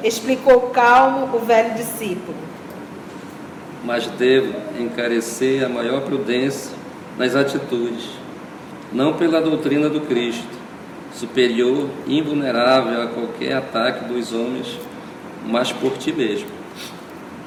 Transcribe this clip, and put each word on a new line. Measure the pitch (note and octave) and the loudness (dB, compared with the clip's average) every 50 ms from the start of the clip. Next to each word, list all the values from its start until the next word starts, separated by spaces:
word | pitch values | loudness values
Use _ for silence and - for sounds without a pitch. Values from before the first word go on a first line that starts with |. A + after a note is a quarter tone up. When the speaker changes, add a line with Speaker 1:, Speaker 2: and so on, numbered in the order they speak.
| - | -2
Speaker 1:
Explicou | A3 A3+ - - B3+ C4 B3+ - C#4 B3+ A#3+ B3 B3 | 0 0 0 0 0 0 2 8 8 8 8 8 4
calmo | - B3+ A#3+ A#3+ A#3+ B3+ C4+ C4+ C4+ C4+ C4+ B3+ - | 2 6 8 8 10 10 8 6 4 2 0 0 0
o | A3+ | -2
velho | A3 A3 A#3 A3 A3+ A#3+ A3 | 2 6 6 6 6 4 0
discípulo. | G#3+ A#3 - - - A3+ G3+ F3+ - - - D#3 - - - - - - - - - - - - - - - - - - - - - - - - - - - - - - | -4 -4 -6 -6 -6 -4 -4 -4 -4 -6 -8 -10 -10 -10 -12 -12 -14 -14 -14 -14 -14 -14 -14 -14 -14 -14 -14 -14 -14 -14 -14 -14 -14 -14 -14 -14 -14 -14 -14 -14 -10 -4
Speaker 2:
"Mas | A#2 A#2+ A#2+ A2+ - | -2 -2 -2 -2 -4
devo | - - B2 B2+ C3 C3+ - G#2+ G2+ - - - - A#2+ | -2 2 4 6 6 6 6 4 -2 -4 -6 -8 -6 -4
encarecer | A#2+ A#2 A#2 - A#2+ A#2 A#2 A#2 A2 - - - C3 C3 C3 C3+ C3 | -4 -4 -2 -2 0 0 2 0 0 -2 -2 0 2 2 2 2 2
a | B2 | 0
maior | A#2+ A#2+ A#2 A#2 C3 C#3 | 0 -2 -2 0 0 -2
prudência | C#3 - C#3+ C3 G#2+ A2 A#2+ B2+ C3 C#3 C3+ - - - - - - - - - - - - - | -2 -2 -2 -2 0 0 0 2 2 0 -2 -4 -8 -10 -12 -12 -14 -14 -14 -16 -16 -14 -4 0
nas | B2+ B2+ A#2+ | 0 2 4
atitudes, | C#3 C#3 C#3 - D3 - - B2+ A#2+ A#2 A#2+ A2+ - - - - - - - - - - - - - - - - - - - G#2+ | 4 2 2 0 -2 -2 -2 -2 -2 0 -2 -4 -6 -8 -10 -12 -12 -14 -14 -14 -14 -14 -16 -16 -16 -16 -16 -16 -16 -14 -6 -2
não | A#2+ C3+ D3+ D#3 | 2 2 2 2
pela | - F3 E3 D#3+ D#3+ | 2 2 2 4 2
doutrina | D#3+ D#3+ D#3 C#3+ - C#3 C#3 D3 D3+ D3+ | 2 2 0 0 2 2 2 4 2 2
do | C#3+ D3+ | 2 0
Cristo, | D3 - B2+ A#2+ A#2+ A#2 A2+ A#2 A#2 - - - - - - - - - - - - - - | -2 0 0 0 0 0 -2 -4 -6 -10 -12 -14 -14 -14 -16 -16 -16 -16 -16 -16 -14 -14 -12
superior | - - - - C3 B2 A#2+ A2+ A2+ B2 B2 C3 D3 C#3+ C3+ - - - | -10 -10 -4 2 4 4 4 6 4 4 4 4 2 0 -2 -6 -8 -4
e | - C3+ D3+ | 0 0 2
invulnerável | D#3+ D3 D3 D3 C#3 C3 A#2 A#2 A#2+ B2+ C3 C3 B2 A2+ A#2 A#2 | 2 2 0 0 0 0 2 4 6 6 6 6 6 4 0 0
a | A#2 A#2 | -2 -2
qualquer | A#2 A#2+ A#2 A2 - - B2+ C3 C3+ | -2 -4 -6 -6 -6 -4 -4 -2 -2
ataque | C3 C3 - - A#2 A2+ B2+ B2+ - A#2+ | -2 -2 -2 -2 0 0 0 0 -2 -6
dos | A#2 B2 B2 A2+ G#2 A2+ | -4 -4 -4 -4 -2 -2
homens, | A#2 A#2 B2 B2+ B2+ B2+ - - - - - - - - - - - - - - - - A2 | -2 -2 -2 -2 -4 -6 -8 -8 -10 -12 -12 -14 -14 -14 -14 -16 -14 -16 -14 -14 -10 -6 0
mas | A2+ A#2+ B2+ B2+ | 0 2 2 0
por | B2 - - C3 C3 - | -2 -2 -2 -2 -2 0
ti | - E3 | -4 -4
mesmo." | D3+ D#3 B2+ G#2+ G#2 G#2 - - - - - - - - - - - - - - - - - - - - - | 0 0 0 0 0 -2 -4 -6 -12 -14 -14 -16 -14 -14 -14 -14 -14 -16 -16 -16 -16 -16 -16 -16 -16 -16 -16